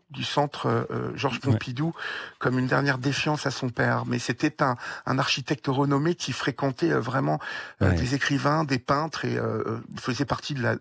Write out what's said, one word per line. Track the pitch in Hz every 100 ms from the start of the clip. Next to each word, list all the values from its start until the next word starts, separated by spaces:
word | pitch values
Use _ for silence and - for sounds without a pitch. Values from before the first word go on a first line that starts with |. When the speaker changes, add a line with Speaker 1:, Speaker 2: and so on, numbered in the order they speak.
| -
Speaker 1:
du | 135
centre, | 123 - 143 - 127
euh, | 117 - - 123 -
Georges | 131 117
Speaker 2:
Ouais. | 120
Speaker 1:
Pompidou | 110 - 127 165 - - - - -
comme | 123 127
une | 131
dernière | 139 139 127
défiance | 135 135 156 151
à | 139
son | - 127
père. | 120 123 120 123
Mais | 123
c'était | - 120 151 -
un, | 143 120 - -
un | - 131
architecte | - - - 151 -
renommé | 131 143 139 160
qui | 175 -
fréquentait, | 123 - 127 139 127 165
euh, | 139
vraiment, | 120 131 143 151 - - - -
euh, | 95
Speaker 2:
Ouais. | 87
Speaker 1:
des | 123
écrivains, | - - 139 139 156
des | 156 165
peintres | - 143 156 -
et, | 123 120
euh, | 113 110 110
euh, | 113 - -
faisait | - 120
partie | 143 - -
de | 139
la, | 117 113